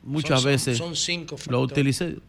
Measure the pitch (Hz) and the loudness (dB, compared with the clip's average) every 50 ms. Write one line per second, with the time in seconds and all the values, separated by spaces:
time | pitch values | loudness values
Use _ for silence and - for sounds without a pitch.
0 | - 131 143 160 143 160 139 131 127 143 139 135 - 135 120 113 170 170 160 - | -8 -4 -4 -2 0 2 2 4 4 4 4 2 2 0 0 0 -2 -4 -4 -2
1 | - 175 175 175 160 - 147 - - - - 131 131 123 - 147 135 139 131 - | -2 -2 -2 -4 -6 -10 -12 -10 -4 -2 0 0 0 0 2 2 2 2 2 0
2 | 175 160 - - - | -2 -4 -6 -8 -14